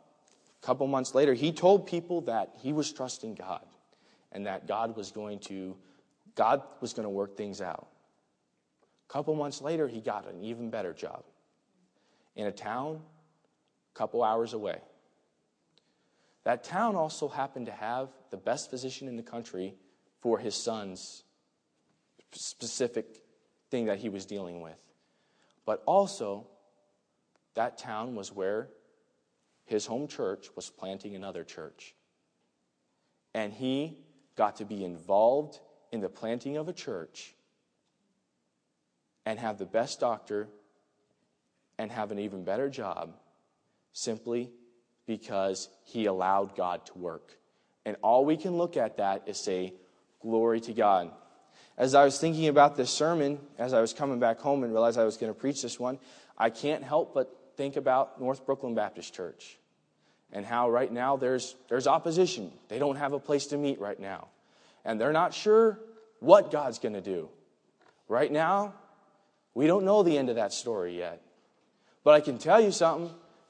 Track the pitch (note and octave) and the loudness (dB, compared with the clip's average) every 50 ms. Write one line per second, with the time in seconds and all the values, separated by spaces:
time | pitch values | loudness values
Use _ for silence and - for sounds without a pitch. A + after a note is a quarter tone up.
0 | _ _ _ _ _ _ _ _ _ _ _ _ - - D#3 C3 C#3 C3+ C#3 C3 | _ _ _ _ _ _ _ _ _ _ _ _ -2 -2 -2 0 0 0 0 0
1 | C3 - - C3 D3 D3 B2+ A#2 C#3 D#3+ D#3+ - - F3+ G3+ G3 F#3+ - - E3+ | -2 0 2 4 6 6 4 4 2 0 0 4 6 6 6 6 4 0 -6 -6
2 | E3+ F3 F3+ E3+ E3+ - A#2 A2+ G2 - - - - C3 D3+ D3+ C#3+ D3 - - | -4 -4 -4 -4 -2 -2 -2 -2 -2 -4 -8 -8 -6 -4 -2 -2 -2 -2 -4 -8
3 | C3 B2+ - - - A2+ G#2 - F#2+ F#2 F2+ - - - _ _ _ _ _ _ | -8 -8 -8 -10 -10 -12 -12 -10 -10 -10 -10 -10 -10 -14 _ _ _ _ _ _
4 | _ _ _ _ _ - - G2 G2+ G2+ F#2+ F#2+ - - G2+ G#2+ A2+ A#2 A2+ A2 | _ _ _ _ _ -16 -12 -10 -8 -6 -8 -6 -6 -4 -4 -2 -2 -4 -4 -8
5 | G2+ F#2 - G#2+ G#2+ G#2 G#2 G2 - - G2 F#2+ F#2+ F#2 F#2 - - _ _ _ | -10 -10 -10 -10 -10 -10 -10 -12 -12 -12 -10 -10 -10 -10 -12 -14 -18 _ _ _
6 | _ _ _ _ _ - - - A2 A2 C3 C#3 C3+ - - - - A#2 - - | _ _ _ _ _ -8 -2 0 2 4 2 2 0 -4 -14 -10 -10 -8 -8 -6
7 | A2 G#2 G2 G2 G2 G2 G2 - G#2 G2+ F#2+ F#2 F#2+ F2 - - - - _ _ | -6 -4 -4 -4 -4 -4 -6 -8 -10 -8 -8 -8 -8 -8 -8 -10 -12 -16 _ _
8 | _ _ _ _ _ _ _ _ _ _ _ _ _ _ _ _ _ _ _ _ | _ _ _ _ _ _ _ _ _ _ _ _ _ _ _ _ _ _ _ _
9 | _ - - C#3 D3+ D3+ D#3 D#3 D3 C#3+ C3 - C3+ D3 E3 D#3+ D3+ C3 A#2 A2+ | _ -10 -8 -4 -2 -2 -2 -2 -2 -4 -6 -8 -6 -4 -2 -2 -2 -2 -4 -6
10 | A2 B2 G#2 G#2 F#2+ G2 G2 E2+ F#2+ A2 A#2 A2+ A#2+ A2+ A2 A2 F#2+ F2 D#2+ - | -6 -4 -4 -4 -4 -8 -10 -10 -8 -8 -8 -6 -6 -6 -4 -4 -4 -4 -6 -8
11 | - E2 - - - _ _ _ _ _ _ _ _ _ _ _ _ _ _ _ | -8 -10 -10 -10 -16 _ _ _ _ _ _ _ _ _ _ _ _ _ _ _
12 | _ _ _ _ _ _ - - G#2+ G2+ G2 - - G#2+ A2 B2 C3+ D3+ D#3+ D#3 | _ _ _ _ _ _ -10 -8 -6 -6 -6 -8 -8 -6 -6 -6 -6 -6 -8 -10
13 | D#3 - - _ _ _ _ _ _ _ _ _ _ _ _ _ _ _ - - | -14 -18 -20 _ _ _ _ _ _ _ _ _ _ _ _ _ _ _ -8 -6
14 | A2+ G#2 - A#2 A#2+ G#2+ A2 A2+ A#2 A#2 A2+ A2+ G#2 F#2+ E2 F2 - - _ _ | -4 -2 0 2 2 2 2 2 0 -2 -4 -6 -6 -6 -6 -8 -10 -18 _ _
15 | _ _ _ _ _ _ _ _ _ _ _ _ _ _ _ _ _ _ _ _ | _ _ _ _ _ _ _ _ _ _ _ _ _ _ _ _ _ _ _ _
16 | _ _ _ _ _ _ _ _ - - B2 A#2+ - - - F#3 A3+ A#3 G3+ F3+ | _ _ _ _ _ _ _ _ -2 -2 -2 -2 -4 -6 -4 -2 -2 0 0 0
17 | D#3 D#3 - - D#3 C#3+ - D3 C3+ C3+ - C3 A#2+ A2+ G2+ F#2+ G#2+ A2 A#2+ B2+ | -2 -4 -4 -6 -6 -6 -4 -4 -6 -6 -6 -10 -10 -10 -10 -10 -8 -6 -4 -6
18 | C3+ C3+ - - _ _ - F#2+ - A2 A#2+ C#3+ - - - B2 B2+ C3 B2+ - | -6 -8 -10 -18 _ _ -16 -8 -4 -4 -4 -4 -4 -8 -10 -8 -8 -8 -10 -10
19 | C#3 C3+ A#2+ A2+ A#2 - - A#2 A2+ - - F#2 F#2 F#2+ G2 - _ _ _ _ | -10 -10 -10 -10 -12 -12 -12 -12 -12 -10 -10 -8 -8 -8 -10 -14 _ _ _ _
20 | _ _ _ _ - B2 A2+ G2+ A2+ G#2 G2+ - - A#2+ A2+ A2 G#2 G2 F#2 F2+ | _ _ _ _ -2 0 0 0 0 -2 -6 -6 -4 -6 -6 -6 -8 -10 -12 -14
21 | - - - - - _ _ _ _ _ _ _ _ _ _ _ _ _ _ _ | -14 -16 -18 -20 -20 _ _ _ _ _ _ _ _ _ _ _ _ _ _ _
22 | _ _ _ _ _ _ - - - - - - A#2 A2+ - - C3+ A#2 - A#2 | _ _ _ _ _ _ -16 -14 -12 -12 -12 -12 -12 -8 -4 -4 -4 -4 -4 -6
23 | A2 - - - _ _ _ _ _ _ _ _ _ _ - B2 A#2 G#2+ G#2 F#2+ | -8 -10 -12 -20 _ _ _ _ _ _ _ _ _ _ -4 -2 -2 -2 -2 -2
24 | - A2 F#2+ G2 F#2+ G2 G#2 G2+ F#2+ F2 F2 E2+ E2 D#2+ D#2+ - _ _ _ _ | -4 -6 -8 -8 -8 -10 -10 -10 -10 -10 -12 -12 -14 -16 -18 -20 _ _ _ _
25 | _ _ _ _ _ _ _ _ _ _ _ _ _ - A2 - - - E3 G3 | _ _ _ _ _ _ _ _ _ _ _ _ _ -4 -4 -2 0 2 4 4
26 | G3+ F#3+ G3 - - G#2 G2+ G2+ A2+ - _ _ _ _ _ _ _ _ _ _ | 4 2 0 -6 -6 -6 -6 -8 -10 -16 _ _ _ _ _ _ _ _ _ _
27 | _ _ _ _ _ _ _ _ _ _ - A2+ A2+ B2 - - - B2+ A2 G#2+ | _ _ _ _ _ _ _ _ _ _ -4 -2 -2 -2 -4 -8 -12 -8 -8 -6
28 | A2+ B2+ B2 G#2+ G2 - G2 G2+ F#2+ F#2+ G#2 A2 B2+ C#3 - _ _ _ _ _ | -6 -6 -8 -8 -10 -10 -6 -4 -2 -2 -2 -2 -4 -8 -12 _ _ _ _ _
29 | _ _ _ _ _ _ _ _ _ _ _ _ _ - A2+ G#2+ G2+ - A2+ B2 | _ _ _ _ _ _ _ _ _ _ _ _ _ -4 -4 -4 -2 -4 -6 -6
30 | D3 D3+ - - B2+ F#2+ G2 F#2+ - - - - F2+ - - - - F#2+ G2 G2 | -8 -8 -6 -6 -4 -4 -4 -6 -10 -16 -16 -14 -14 -14 -14 -14 -12 -10 -10 -10
31 | G2 G#2 G2+ F#2+ F#2+ G2 F2+ F2 E2 - - - D#2+ - - - - - - _ | -12 -12 -14 -12 -12 -10 -10 -12 -12 -14 -14 -16 -16 -16 -16 -20 -20 -20 -20 _
32 | _ _ _ _ _ _ _ _ _ _ _ _ _ _ _ _ _ _ _ _ | _ _ _ _ _ _ _ _ _ _ _ _ _ _ _ _ _ _ _ _
33 | _ _ _ _ _ _ - A2+ A2 G#2 G2+ G#2 C3 C3 C3 C#3 D3 D#3+ D3 - | _ _ _ _ _ _ -8 -6 -6 -6 -6 -6 -4 -2 -2 -2 -4 -6 -8 -14
34 | - _ _ _ _ _ _ - A2 G#2 - - A2 G2+ A2 G2+ G2 F2 E2+ E2 | -20 _ _ _ _ _ _ 0 2 2 0 -2 -10 -10 -8 -8 -6 -8 -8 -8
35 | E2 F2+ G2 G2+ A2 A#2 C3 C#3+ D3+ D3 - - - _ _ _ _ _ - A2+ | -2 2 4 6 6 6 6 4 0 -4 -8 -18 -20 _ _ _ _ _ -10 -8
36 | G2+ A2 - - - A2 A#2 B2 - - D3 D3+ D#3 E3+ F3 E3+ - - A2+ F2+ | -8 -8 -8 -8 -6 -6 -6 -6 -6 -6 -6 -6 -6 -8 -10 -10 -10 -10 -10 -10
37 | D#2+ - - - - - - _ _ _ _ _ _ _ _ _ _ _ _ _ | -10 -14 -16 -18 -20 -20 -20 _ _ _ _ _ _ _ _ _ _ _ _ _
38 | _ _ _ _ _ _ _ _ _ _ _ _ _ _ _ _ _ _ _ _ | _ _ _ _ _ _ _ _ _ _ _ _ _ _ _ _ _ _ _ _
39 | _ _ _ _ - A2 A2 G#2 B2+ A2 G#2+ G2+ G2+ F2 - A2 A#2+ C3+ - - | _ _ _ _ -8 -6 -6 -4 -4 -6 -6 -6 -6 -2 0 0 0 0 -2 -2
40 | C#3 B2 A2+ G#2+ - - G#2+ G#2 G#2 G#2+ - - _ _ _ _ _ _ _ _ | 0 0 0 -2 -6 -6 -4 -4 -6 -6 -12 -20 _ _ _ _ _ _ _ _
41 | _ _ _ _ _ _ _ _ _ _ _ _ _ _ _ - A2 G#2 A#2 A#2 | _ _ _ _ _ _ _ _ _ _ _ _ _ _ _ -12 -12 -10 -8 -6
42 | G#2+ G#2 G#2+ G2+ G#2 G#2 G2 F#2+ F2+ F2 G2 - C#3 C#3 C3+ C3+ A2+ F#2+ F2 - | -6 -6 -6 -6 -8 -8 -8 -8 -6 -4 -4 -2 -2 -4 -4 -6 -8 -8 -6 -8
43 | E2 E2 E2 - _ _ _ _ _ _ _ _ _ _ _ _ _ _ - - | -8 -12 -14 -18 _ _ _ _ _ _ _ _ _ _ _ _ _ _ -14 -10
44 | - B2+ A2+ G#2+ - A#2+ A#2 A#2+ B2 B2 - - - _ _ _ _ _ _ _ | -6 -6 -6 -6 -6 -4 -4 -4 -4 -6 -12 -20 -20 _ _ _ _ _ _ _
45 | _ - A2+ G#2+ - - A2 G2 F#2+ G2 F#2+ F#2 - - _ _ _ - - A#2+ | _ -8 -8 -8 -6 -6 -4 -2 0 0 -2 -4 -6 -12 _ _ _ -10 -4 -2
46 | A2 G#2 F#2+ F#2 F#2 F#2 G2 G2 G2+ G2 F#2+ - F#2 F2+ F2 E2 - - - F#2 | 0 0 0 2 2 2 2 2 2 -2 -4 -4 -2 -2 -4 -6 -8 -14 -14 -10
47 | F2+ F2 D#2+ D2+ - - - _ _ _ _ _ _ _ _ _ - A2+ G2+ - | -10 -10 -10 -10 -14 -20 -20 _ _ _ _ _ _ _ _ _ -10 -10 -6 -2
48 | - G#2+ A#2 B2+ C#3 D3 D#3 D#3 - F#3+ F3 E3+ E3+ E3+ E3+ C#3+ A#2+ G#2+ - - | 2 4 6 6 6 4 2 0 0 -2 -2 -2 -2 -2 0 -2 -2 -2 -2 -2
49 | G#2 G2 G2 G2 - G#2 G2+ - - G#2 F#2+ F2+ F#2 F#2 F2+ - - _ _ _ | -2 -2 -2 -2 -4 -8 -10 -6 -4 -2 -2 -2 -4 -6 -10 -14 -20 _ _ _
50 | _ _ _ _ - A#2 A2+ A2+ A2+ A#2 A2+ A2+ A2+ B2 A2 A2 A2 G#2 G2 F#2 | _ _ _ _ -6 -2 0 2 4 4 2 0 -2 -4 0 2 4 6 6 4
51 | F2 E2+ - - - - _ _ _ _ _ - - - _ - B2 C3 C3 C#3+ | 2 0 -8 -16 -20 -20 _ _ _ _ _ -20 -20 -12 _ 0 2 6 8 8
52 | C#3+ C#3 C3+ - - D#3+ D#3+ D#3 D#3+ D#3 C#3 C#3+ C#3+ C#3+ C#3+ - B2+ B2 - - | 8 8 6 2 0 0 0 2 2 4 8 8 8 8 8 4 -2 0 0 0
53 | D3 D#3+ E3+ E3 C#3+ C#3 D3 C#3+ C#3+ - - - A#2 B2+ C3 A#2 A2+ A2+ - - | 2 2 2 2 2 0 -2 -4 -8 -12 -8 -6 -2 2 4 4 4 4 2 -2
54 | D3+ C#3 C3 A#2+ B2 A2+ A#2 - - C#3+ C#3 C#3+ B2+ A#2 A2 A2 A2+ A#2 A#2 B2 | -2 -2 0 2 2 2 0 0 0 0 0 0 0 0 2 2 2 4 4 4
55 | A2+ A2 G#2 - B2 A2 G#2 - - C3+ C#3+ - - A#2+ - - A#2+ B2 C3+ C#3 | 2 2 2 -2 -4 -6 -6 -4 -4 -4 -2 -4 -6 -8 -6 -6 -6 -6 -6 -8
56 | - - - - - - - - A2 A#2 A2+ A#2 - C#3+ D#3 - - - D3+ D#3 | -12 -20 -20 -20 -20 -12 -4 0 0 0 0 0 -2 -2 -2 -2 -2 0 0 0
57 | E3+ - - C#3 B2+ - - - - - _ - C#3+ C#3 C3+ - A#2+ C3 B2+ C3 | 0 0 0 -2 -2 -2 -4 -20 -20 -16 _ -6 -6 -4 -4 -2 0 2 4 2
58 | C3+ - - - C3 B2 C3 C3 - - C3+ B2+ - B2 A#2 A2+ G#2+ G2 - - | 2 0 -4 -6 -4 -4 -4 -2 -2 -2 -2 -2 -2 -4 -2 -2 -2 -2 -4 -10
59 | E2+ - - - F#2 E2 - - - - - _ _ _ _ _ _ _ _ _ | -14 -14 -12 -10 -10 -10 -12 -14 -20 -20 -20 _ _ _ _ _ _ _ _ _
60 | _ _ _ _ _ _ - G2+ G2+ G2+ A#2 A#2+ B2 A#2+ A2+ A#2+ C3+ - A#2 A#2+ | _ _ _ _ _ _ -12 -10 -8 -2 0 2 2 4 4 4 2 2 0 -2
61 | B2 C3 C#3 C3 C3 B2 C3 B2+ A#2 - - - - - F#3+ F#3 D3 F3+ D3 D#3+ | 0 0 0 2 2 0 0 0 -2 -6 -12 -14 -6 -2 -2 2 4 4 4 4
62 | - E3+ D#3+ F3 F#3 E3+ - B2 G2+ E2+ - - _ - G#2+ A#2+ C#3+ C#3+ C3+ C3+ | 2 2 4 4 4 4 2 -2 -8 -10 -12 -16 _ -8 -4 -2 0 0 0 -2
63 | D3 C3+ C#3+ C#3+ - - D3 C#3+ C#3 - D3 C#3+ D3 C#3+ C3+ - G2+ G2+ G#2 - | -4 -4 -4 -4 -2 0 0 0 0 0 -4 -2 -2 -2 -2 -2 -4 -8 -8 -8
64 | F#2+ G2 F#2+ E2+ - - _ _ _ _ _ _ _ _ _ _ - - A2+ G#2+ | -8 -10 -10 -10 -12 -16 _ _ _ _ _ _ _ _ _ _ -6 -4 -2 0
65 | A2+ C#3 D3+ D#3+ F3 E3 - - - G#3+ G#3+ A3 A3+ A3 G#3 G3+ - - - - | 2 2 4 4 2 2 0 0 4 6 8 8 8 6 4 0 -6 -20 -20 -20
66 | - - _ - - C#3 F#3 G3+ - D3 D3+ D3 D3 C3 A#2 - - A#2 G#2 G2+ | -20 -20 _ 0 6 10 10 10 10 8 0 -2 -2 -2 -4 -4 -4 -4 -4 -4
67 | F2+ G2+ F#2+ E2+ D#2 D#2 - - _ _ _ _ _ _ _ _ _ _ _ _ | -6 -4 -4 -4 -6 -8 -12 -20 _ _ _ _ _ _ _ _ _ _ _ _
68 | _ - G#2+ A#2+ D3+ C#3+ D3 D3+ D#3+ E3 F#3+ G3+ G#3 G3+ - - - - _ _ | _ -2 0 2 2 2 2 2 2 2 2 2 0 -2 -6 -14 -20 -20 _ _
69 | _ _ _ _ _ _ _ _ _ _ - A#2+ C#3 D#3 F3 G#3 F#3+ F#3+ G#3 G#3 | _ _ _ _ _ _ _ _ _ _ -2 2 4 4 6 6 6 6 6 6
70 | G3 F3 D#3 C#3+ C3+ B2 A#2 A#2 G#2+ G2+ - - - A#2+ A2+ G2+ F2+ F2 F2 F2 | 6 6 4 4 2 2 2 0 0 -2 -2 -4 -4 -4 -2 -2 -2 -4 -4 -6
71 | F2 F2 E2 E2 - _ _ _ _ _ _ _ _ _ _ _ _ _ _ _ | -6 -8 -8 -12 -16 _ _ _ _ _ _ _ _ _ _ _ _ _ _ _
72 | - - G3+ G3+ - D#3 C3 A2+ - D#3 F#3 A3+ A3+ G3+ F#3 - F3 E3 D#3 D#3 | 8 10 10 10 8 4 -4 0 4 6 8 8 8 6 4 4 4 2 2 2
73 | E3+ E3+ - - - - - _ _ | -4 -8 -10 -14 -20 -20 -20 _ _